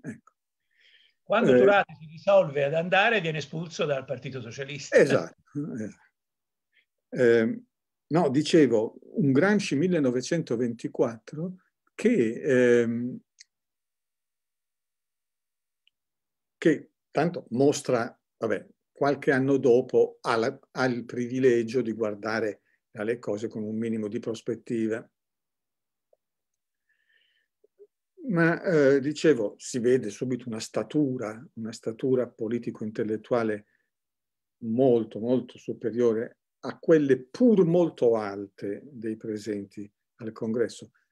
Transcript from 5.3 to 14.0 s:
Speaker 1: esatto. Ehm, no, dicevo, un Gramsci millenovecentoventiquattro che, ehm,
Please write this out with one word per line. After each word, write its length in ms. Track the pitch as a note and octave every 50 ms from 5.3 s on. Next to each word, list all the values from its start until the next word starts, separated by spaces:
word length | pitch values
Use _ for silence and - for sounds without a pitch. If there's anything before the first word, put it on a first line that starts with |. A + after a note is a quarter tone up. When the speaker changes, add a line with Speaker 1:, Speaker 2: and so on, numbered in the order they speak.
| - _ _ _ - D3 C#3+ F3 -
Speaker 1:
esatto. 320 | A#2 G#2+ G#2 - _ _ _ _ _ _ _ _ _ _ _ _ _ _ _ _ _ _ _ _ _ _ _
Ehm, 540 | - F3 B2+ A#2 A#2 A#2 A2+ A#2 - - - _ _ _ _ _ _ _ _ -
no, 180 | C#3+ E3+ F3 C#3+
dicevo, 680 | B2 D3 D3 - - E3 D3 A#2+ A#2 G#2+ A2 A#2+ - - - - -
un 160 | - E3 C#3
Gramsci 440 | C3 C#3 F3 G3+ G#3+ G3 - - D3+
millenovecentoventiquattro 1800 | C3+ E3 F#3 F3+ D#3+ C#3+ B2+ A#2+ B2+ B2 - F3 E3 - - B2 A2+ B2 A#2 A2+ A2+ - C#3 - - - C3 A#2+ A2+ - - - D3 E3+ F#3 F#3 - _ _ _ _ _ _ _
che, 460 | - - A3 B3 F#3+ A#2 A2 A#2+ -
ehm, 800 | - D3+ C3 B2+ B2 A#2+ A#2+ A#2+ A#2 A#2 A#2 A#2 A#2+ B2 C3 - _ _ _ - - _ _ _ _ _ _ _ _ _ _ _